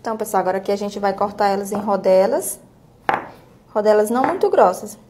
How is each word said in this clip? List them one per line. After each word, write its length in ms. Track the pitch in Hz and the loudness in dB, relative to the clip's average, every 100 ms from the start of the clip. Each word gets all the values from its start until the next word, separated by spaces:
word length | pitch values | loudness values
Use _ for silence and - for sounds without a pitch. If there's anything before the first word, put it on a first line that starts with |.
Então, 160 | - 220 | -6 -6
pessoal, 240 | 208 196 | -2 -2
agora 180 | 180 190 | 0 -4
aqui 140 | 190 | -2
a 40 | 202 | -4
gente 220 | 202 208 | -4 -4
vai 140 | 202 | -4
cortar 360 | 190 208 202 202 | -2 -4 0 0
elas 220 | 196 202 | 0 -4
em 80 | 202 | -6
rodelas. 800 | 208 196 190 185 196 285 370 - - _ _ _ - - - - - - _ | -2 -2 4 4 4 0 -4 -10 -16 _ _ _ -2 -2 -2 -20 -20 -20 _
Rodelas 380 | - 208 208 214 | -2 2 4 2
não 140 | 233 | 0
muito 260 | 294 370 415 | 0 0 0
grossas 480 | 392 202 185 214 - - | 4 4 2 -10 -18 -20